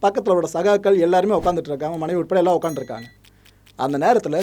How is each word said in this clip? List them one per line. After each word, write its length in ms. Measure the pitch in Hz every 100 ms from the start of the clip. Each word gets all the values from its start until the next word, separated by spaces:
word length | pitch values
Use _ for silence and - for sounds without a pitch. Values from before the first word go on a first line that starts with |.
பக்கத்துல 320 | 202 202 196
அவரோட 160 | 180 160
சகாக்கள் 500 | 165 190 202 202 196 170
எல்லாருமே 320 | 185 196 196
உட்காந்துட்டு 340 | 180 170 156
இருக்காங்க, 240 | 143 151 170
மனைவி 240 | 160 180
உட்பட 220 | 165 190
எல்லாம் 160 | 180 170
உட்காந்துருக்காங்க. 500 | 165 139 123 117 120 _ _ _ _ _ _ -
அந்த 220 | 135 143
நேரத்துல 440 | 165 220 160 151